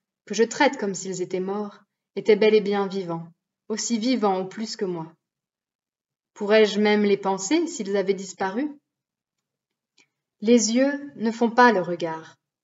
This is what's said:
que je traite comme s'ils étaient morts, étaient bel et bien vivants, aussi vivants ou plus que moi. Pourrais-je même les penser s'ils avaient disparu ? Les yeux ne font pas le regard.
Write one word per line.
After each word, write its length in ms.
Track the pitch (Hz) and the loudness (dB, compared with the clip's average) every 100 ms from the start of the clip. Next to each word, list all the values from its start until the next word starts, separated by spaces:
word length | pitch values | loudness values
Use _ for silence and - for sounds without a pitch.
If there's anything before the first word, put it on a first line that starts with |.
| _ _ - | _ _ -8
que 80 | |
je 100 | 208 | -2
traite 320 | 233 - 285 277 | 0 2 0 0
comme 180 | 202 | -8
s'ils 280 | 185 185 175 | -6 -8 -8
étaient 180 | 180 185 | -6 -6
morts, 420 | 190 202 202 - _ _ _ | -6 -6 -8 -14 _ _ _
étaient 220 | 196 196 202 | -4 2 4
bel 180 | 214 | 6
et 60 | 214 | 4
bien 260 | 196 202 196 | 2 -2 -2
vivants, 400 | 196 170 165 165 _ _ _ - | -4 -6 -8 -10 _ _ _ -10
aussi 300 | 214 - 233 | -8 -4 -2
vivants 420 | 233 240 202 185 | 0 0 0 0
ou 40 | |
plus 320 | 185 - 220 - | -4 -8 -10 -6
que 80 | |
moi. 280 | 190 170 160 _ _ _ _ _ _ _ _ _ _ _ _ | -6 -6 -10 _ _ _ _ _ _ _ _ _ _ _ _
Pourrais-je 460 | - 202 220 208 202 | -8 2 4 4 2
même 220 | 208 208 | 2 2
les 140 | 208 196 | 2 2
penser 500 | 190 190 - 320 330 | 0 -4 -2 -2 -2
s'ils 300 | - 196 196 | -6 -4 -2
avaient 180 | 185 | 0
disparu ? 560 | 190 190 - 190 208 294 - _ _ _ _ _ _ _ _ _ _ _ _ _ _ _ - | -4 -6 -8 -6 -4 -6 -10 _ _ _ _ _ _ _ _ _ _ _ _ _ _ _ -4
Les 340 | 208 240 208 | 4 4 4
yeux 380 | 240 277 285 285 196 | 0 0 -2 -10 -6
ne 140 | 226 | -6
font 200 | 220 233 | -2 0
pas 220 | 226 247 | 6 6
le 80 | 196 | 4
regard. 560 | 170 175 165 160 160 _ _ _ | -2 -4 -6 -8 -14 _ _ _